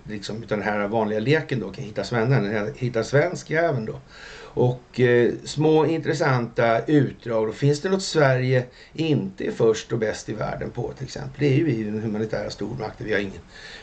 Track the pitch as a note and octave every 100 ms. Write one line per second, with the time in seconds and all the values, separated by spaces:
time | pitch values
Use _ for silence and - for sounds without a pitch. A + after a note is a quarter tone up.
0 | - G#2+ G2+ A2 A2+ G#2 G2+ G#2 G2+ A2+
1 | G#2 G#2+ A2+ D#3 - B2 F#2 F#2 G#2 G#2
2 | G2 A#2+ A#2 A#2+ G2+ A2 G#2+ A#2 B2 A2+
3 | A2 C#3 F3 E3+ - D#3 E3+ B2+ A2 C#3
4 | - - - - - - B2 B2+ - -
5 | B2 A#2+ A#2 - - C#3+ D#3 D#3 D3+ D#3+
6 | C#3+ D#3 D3+ B2+ A2+ - A#2 A2+ C3+ D3
7 | A2 - A#2+ A2+ G#2+ - C#3+ D3 F#3+ F#3+
8 | - D#3 C3+ B2+ B2+ B2+ B2 - - D3
9 | D#3+ A#2+ F#2+ - - G#2 A2+ G#2+ - A#2+
10 | G#2+ - - G#2+ - C3 A2 - - -
11 | C3 - C3+ - C#3+ C3+ D#3+ A2 G#2+ G#2+
12 | A2+ G#2 A2 G#2 G#2 - G2+ C3 G#2+ -
13 | G#2+ G2+ G2 - - - - -